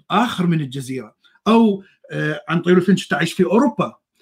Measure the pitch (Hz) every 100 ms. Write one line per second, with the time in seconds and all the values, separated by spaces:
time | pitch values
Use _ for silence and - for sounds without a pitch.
0 | - 180 233 - 175 160 139 135 127 131
1 | 107 _ _ _ 196 226 226 196 - _
2 | - 151 151 151 - 165 175 180 180 185
3 | - 151 165 - 175 208 277 - - -
4 | _ _